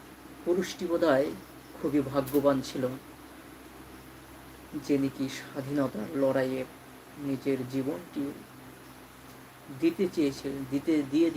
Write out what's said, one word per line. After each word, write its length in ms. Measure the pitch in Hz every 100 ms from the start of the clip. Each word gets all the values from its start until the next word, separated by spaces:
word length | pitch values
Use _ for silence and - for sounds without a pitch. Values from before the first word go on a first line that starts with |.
| - - - -
পুরুষটি 400 | - 180 185 - 175
বোধহয় 380 | 165 165 135 156 - - - - -
খুবই 240 | 156 147 135
ভাগ্যবান 460 | 139 127 147 139 135 127
ছিল, 140 | 147 127 131 - - - - - - - - - - - - - - - - - 151 139
যিনি 240 | 143 139 131
কি 100 | 135 -
স্বাধীনতার 680 | - 143 135 147 131 113 107 151
লড়াইয়ে 400 | 135 135 131 131 127 - - - - - 143
নিজের 320 | 131 143 135 123
জীবনটি 500 | 135 131 175 - 156 139 - - - - - - - - - - - - - - 139
দিতে 240 | 160 170 190 180
চেয়েছিলেন, 460 | 143 131 139 139 131
দিতে, 220 | 139 165 156 139
দিয়ে 160 | 143 165